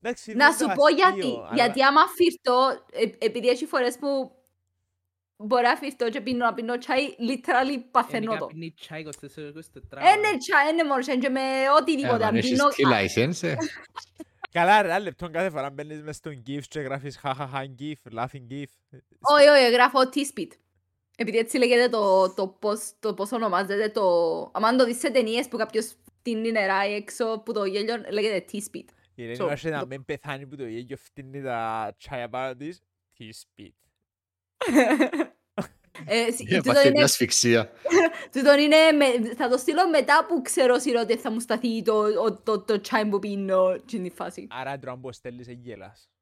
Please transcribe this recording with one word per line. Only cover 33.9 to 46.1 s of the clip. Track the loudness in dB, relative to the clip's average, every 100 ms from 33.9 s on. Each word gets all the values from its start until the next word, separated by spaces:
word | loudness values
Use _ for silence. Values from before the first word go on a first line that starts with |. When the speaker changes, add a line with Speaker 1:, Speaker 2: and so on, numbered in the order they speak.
| _ _ _ _ _ _ _
Speaker 2:
<laughs> | 0 2 2 2 0 -2 -6 _ _ -12 -12 _ _ -20 -4
Ε, | -2 -2
σ-, | -4
Speaker 4:
Μια | -2 -2
Speaker 2:
τούτο | 2
Speaker 4:
παθαίνει | 6 6 6
Speaker 2:
είναι, |
Speaker 4:
ασφυξία. | 2 2 0 2 4 2 2 -8 2 4
Speaker 2:
<laughs> | 4 -2 -8
τούτο | 2 6 6
είναι | 6 6 6
με-, | 6 2 2 -4 -4
θα | -2
το | 0
στείλω | 0 2 2
μετά | 2 4 2 2
που | -4
ξέρω | -2 2 4 4
σίγουρα | 2 -2
ότι | 0 -2
θα | -2
μου | -8
σταθεί | -4 -2 -2 -2
το, | 0 2 2 0
ο, | -2 -2
το, | -4 -4
το | -2 -4
τσάι | 0 -2 0
που | -2
πίνω, | -4 -6 -2 2 2
εκείνη | -2 -8 -10 -10
τη | -10
φάση. | -12 -12 -16
Speaker 1:
Άρα, | -12 -10
Άντρο, | -10 -12
αν | -14
πως | -14 -14
στέλνεις, | -16 -16 -18
εγγελάς. | -18 -16 -18 -18 _ _